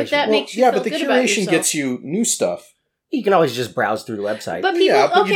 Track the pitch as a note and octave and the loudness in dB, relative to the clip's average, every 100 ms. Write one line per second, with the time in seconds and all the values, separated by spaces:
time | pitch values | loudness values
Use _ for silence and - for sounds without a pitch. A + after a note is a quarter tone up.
0 | - C#4+ A3+ C#3+ C#3 G#3 B3+ G3+ A3 D4+ | 0 0 2 0 0 2 2 2 -2 -4
1 | D4 B3+ B3+ - F3+ E3 - D#3 C3+ B2 | 0 0 2 0 0 0 0 -2 -2 -4
2 | C3+ F#3 A#3 - F#2 F2 - _ _ _ | -4 -2 -2 0 -2 -4 -12 _ _ _
3 | - C#4+ G3+ F#3+ D#3 A#2 A2+ B2+ G#2 G#2+ | -8 -4 2 4 2 0 -6 -2 -2 -2
4 | - G#2+ G2+ G#2+ - E2+ F#4+ E4+ F#4+ - | -6 -6 -4 -4 -6 -4 -2 2 4 4
5 | - F4 C4+ | 4 4 4